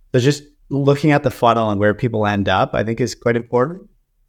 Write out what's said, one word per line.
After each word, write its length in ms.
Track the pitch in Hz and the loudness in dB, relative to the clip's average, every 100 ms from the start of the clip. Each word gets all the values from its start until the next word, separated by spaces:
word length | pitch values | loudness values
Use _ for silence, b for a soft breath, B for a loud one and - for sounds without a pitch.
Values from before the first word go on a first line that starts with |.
| _ | _
So 60 | 131 | 0
just 240 | 123 143 - _ _ | 2 0 -6 _ _
looking 420 | 135 139 139 160 | -2 0 2 2
at 120 | 147 | 2
the 80 | 139 | 0
funnel 400 | - 120 113 110 | 0 2 2 0
and 80 | 101 | 0
where 160 | 104 104 | 0 0
people 320 | 123 110 104 | -2 -2 -2
end 200 | 104 98 | 0 0
up, 280 | 95 135 127 | 0 0 -2
I 80 | |
think 160 | 110 113 | -4 -4
is 160 | 113 - | -4 -4
quite 200 | 120 117 | -2 -2
important. 540 | 117 120 131 180 - _ _ _ | -2 -2 -2 -4 -18 _ _ _